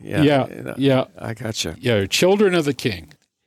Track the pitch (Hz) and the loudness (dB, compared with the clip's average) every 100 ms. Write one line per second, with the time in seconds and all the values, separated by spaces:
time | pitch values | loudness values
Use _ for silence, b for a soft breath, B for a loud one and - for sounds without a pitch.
0 | 101 - 147 143 - - - - 139 131 | -6 2 4 4 0 -8 -10 -2 2 2
1 | - - 110 110 110 - 82 - 123 110 | 0 -8 -10 -8 -8 -6 -8 -4 0 0
2 | 95 - 175 202 208 175 147 135 127 90 | 0 2 4 4 4 2 0 -2 -6 -6
3 | - _ _ _ | -12 _ _ _